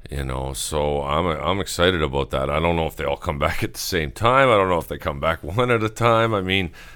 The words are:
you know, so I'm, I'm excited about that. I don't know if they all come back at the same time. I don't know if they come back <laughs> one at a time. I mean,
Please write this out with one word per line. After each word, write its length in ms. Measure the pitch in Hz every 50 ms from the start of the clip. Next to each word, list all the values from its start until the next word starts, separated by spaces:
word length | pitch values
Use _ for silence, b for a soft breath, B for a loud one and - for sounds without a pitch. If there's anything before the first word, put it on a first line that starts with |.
| - -
you 140 | 67 69 67
know, 300 | 65 65 65 65 67 67
so 500 | - - - - 76 73 73 73 71 69
I'm, 240 | 69 71 78 90
I'm 320 | 90 80 71 69 78 92 101
excited 420 | 92 - - - 87 90 92 85
about 300 | 76 71 65 69 69 -
that. 180 | - 67 67 69
I 120 | 71 78
don't 160 | 80 85 85
know 100 | 82 80
if 80 | 78 -
they 100 | - 73
all 120 | 71 69
come 240 | - - 90 80 71
back 240 | 73 85 - - -
at 100 | - -
the 60 | -
same 320 | - - - 87 78 71 -
time. 360 | - - 117 127 135 135 131
I 40 | 113
don't 120 | 104 95 92
know 100 | 90 85
if 80 | 76
they 120 | - 73 73
come 200 | - 82 76 69
back 240 | 71 80 82 80 -
<laughs> 0 |
one 280 | 76 87 113 123 123 120
at 100 | 113 107
a 60 | 107
time. 440 | 107 - 117 117 117 113 113 113 110
I 80 | 101 92
mean, 280 | 92 95 98 92 82 B B B B B